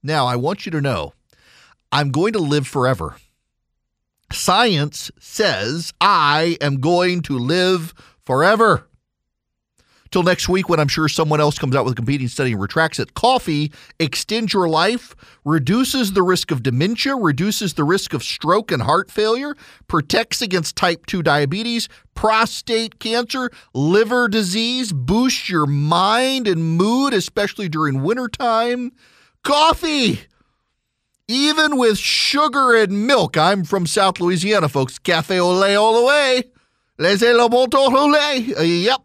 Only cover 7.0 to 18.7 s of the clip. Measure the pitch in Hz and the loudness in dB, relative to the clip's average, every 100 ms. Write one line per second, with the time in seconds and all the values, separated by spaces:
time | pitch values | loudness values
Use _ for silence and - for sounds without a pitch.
7 | 180 180 156 135 123 175 185 185 165 - | 2 0 -2 -4 -2 0 2 0 -4 -16
8 | - _ - 135 170 214 226 151 - _ | -20 _ -4 2 2 4 4 2 -2 _
9 | _ _ _ _ _ _ _ _ _ _ | _ _ _ _ _ _ _ _ _ _
10 | - 185 175 - - 185 185 170 143 - | -6 0 0 0 0 -2 0 0 0 0
11 | 156 - 156 151 151 147 143 135 120 123 | -2 0 0 2 2 0 -2 0 0 -2
12 | 117 139 123 - 131 110 98 - 160 - | -4 -4 -4 -4 -4 -2 -4 -2 -2 -2
13 | 120 - 233 254 - 147 151 - - - | -8 0 2 2 0 -4 -4 -8 -20 -6
14 | 156 - - 220 226 202 175 160 185 240 | -4 -4 -4 -4 -2 0 0 2 2 0
15 | - - - _ 143 160 127 214 262 269 | -8 -20 -20 _ 0 0 2 0 0 0
16 | 214 196 180 180 - 139 117 123 180 233 | 0 2 2 2 0 -2 -2 0 0 -2
17 | 269 277 190 135 190 208 196 - 147 190 | -2 0 0 0 -2 -2 -4 -2 0 0
18 | - 139 - - 151 190 220 | -2 -8 -6 -6 0 0 0